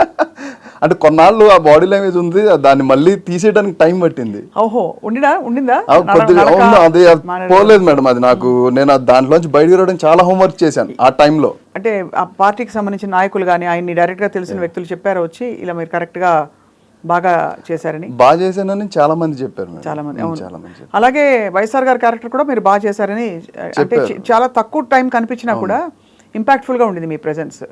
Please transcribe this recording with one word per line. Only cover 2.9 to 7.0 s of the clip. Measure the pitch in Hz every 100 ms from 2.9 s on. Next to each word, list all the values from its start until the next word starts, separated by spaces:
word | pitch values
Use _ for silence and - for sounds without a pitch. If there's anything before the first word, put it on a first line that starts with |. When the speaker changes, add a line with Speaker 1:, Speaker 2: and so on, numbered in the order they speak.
| 135 165 196
Speaker 1:
తీసేయడానికి | 175 175 214 202 202 -
టైం | 165 185
పట్టింది. | 170 - 113 101 - -
Speaker 2:
ఓహో, | 220 240 175 -
ఉండినా, | 214 233 277 349
ఉండిందా? | 254 247 254 277 440
Speaker 1:
ఆ, | 165
Speaker 2:
నడ-, | 180 202
Speaker 1:
కొద్దిగా | 220 180
Speaker 2:
నడక, | 208
Speaker 1:
ఉంది, | - 233 214
అది, | 165 165